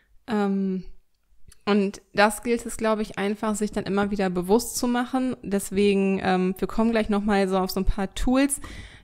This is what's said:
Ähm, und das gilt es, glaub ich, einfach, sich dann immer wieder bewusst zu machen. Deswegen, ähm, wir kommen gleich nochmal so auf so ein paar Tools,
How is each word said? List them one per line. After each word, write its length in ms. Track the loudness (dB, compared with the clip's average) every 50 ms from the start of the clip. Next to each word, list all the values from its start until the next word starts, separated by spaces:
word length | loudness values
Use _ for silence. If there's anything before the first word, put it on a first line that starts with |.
| _ _ -20 -20 _
Ähm, 580 | -4 -2 0 0 0 0 0 -2 -2 -2 -4 -6 -10 -14 -16 -20 _ _ _ _ _ _ -20 -20 -20 -20 -8 _
und 380 | 2 2 2 2 0 -2 -8 -16 _
das 300 | 2 4 4 4 2 -2
gilt 220 | -2 -2 -2 -2 -2
es, 100 | -8 -6
glaub 220 | -2 0 0 0 0
ich, 200 | -2 -6 -6 -4
einfach, 360 | -4 -4 -2 -2 -2 -2 -2
sich 160 | -2 -2 -2
dann 140 | -2 -4 -4
immer 260 | -2 0 0 0 0
wieder 200 | 0 0 0 0
bewusst 460 | 0 -2 2 4 2 2 2 -2 -4
zu 120 | -2 -2 0
machen. 480 | 0 -2 -2 -2 -2 -2 -2 -2 -4 -6
Deswegen, 800 | -4 -4 -4 -2 -2 -2 0 2 4 4 4 4 2 2 0 0
ähm, 320 | 2 0 2 2 2 0 -2 -2
wir 100 | -6 -2
kommen 220 | 0 0 2 2
gleich 180 | 2 0 0 0
nochmal 400 | 0 0 0 2 2 2 2 2
so 100 | 2 0
auf 120 | 0 0
so 100 | -2 2
ein 40 | 2
paar 260 | 2 2 2 -4 -6 -4
Tools, 460 | -2 0 2 4 4 4 2 0 -6 -8 -12 -14 -16 -16 -18 -18 -16